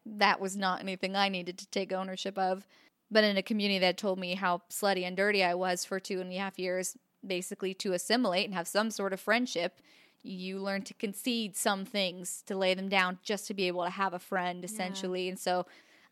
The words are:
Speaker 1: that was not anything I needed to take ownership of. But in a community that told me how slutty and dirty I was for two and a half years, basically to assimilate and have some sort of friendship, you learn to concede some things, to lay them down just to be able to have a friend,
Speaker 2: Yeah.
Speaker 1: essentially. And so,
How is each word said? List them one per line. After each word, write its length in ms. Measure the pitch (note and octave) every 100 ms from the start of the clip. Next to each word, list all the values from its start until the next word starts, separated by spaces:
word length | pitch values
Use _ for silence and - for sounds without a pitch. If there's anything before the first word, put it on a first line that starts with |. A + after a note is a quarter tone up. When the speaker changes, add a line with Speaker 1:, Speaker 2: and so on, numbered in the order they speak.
| -
Speaker 1:
that 340 | G#3 G3+ -
was 160 | F#3+ G3+
not 220 | F#3+ F3+
anything 360 | G3 F#3 F#3+ G3
I 140 | G3
needed 280 | F#3 F3 F3+
to 80 | -
take 240 | G3 F#3
ownership 440 | F#3 F#3+ F#3+ G3 G3
of. 280 | F#3 F#3+ - _ _ _ -
But 120 | A3
in 140 | G#3+ G3
a 60 |
community 360 | F#3+ G#3+ G3+ G3
that 180 | F3+ F3+
told 200 | G#3 F#3
me 180 | F3+ F#3
how 240 | F#3+ F3 -
slutty 340 | - G3+ F#3
and 120 | F3+ F#3
dirty 280 | G#3 G3+
I 100 | F3+ F3
was 300 | F#3 F3+ -
for 140 | F#3+
two 200 | - F#3
and 100 | F#3
a 40 | F#3
half 200 | G3 -
years, 400 | F3+ F#3 F3+ - _ _ F#3+
basically 480 | F3+ - G3+ F#3+ F#3
to 160 | G3+
assimilate 520 | F3+ - A#3 A3 F3+ G#3
and 80 | F3+
have 120 | E3+
some 220 | G3+ A3
sort 200 | G#3 G3
of 60 | F#3+
friendship, 640 | - A3+ B3 E3 F#3+ - _ - _ _
you 340 | - F#3 F#3 F#3+
learn 240 | G3 G3
to 100 | G3
concede 600 | - G#3 G3 C4 A#3 G#3 -
some 280 | A3 G3 F#3+
things, 560 | G#3 F#3 F3+ F3+ -
to 120 | - F#3+
lay 160 | F#3
them 140 | F#3 F#3+
down 300 | G3 F#3 F#3
just 220 | - G#3 -
to 60 |
be 140 | G3 F3+
able 160 | F3+
to 60 | F3
have 220 | F#3+ G3
a 60 | F3
friend, 400 | - F#3+ F3+ F3+
Speaker 2:
Yeah. 40 | F3+
Speaker 1:
essentially. 640 | G#3+ F#3 F#3+ F#3+ F#3 F3+
And 80 | F#3
so, 280 | F#3 F3+ F3 - - _ _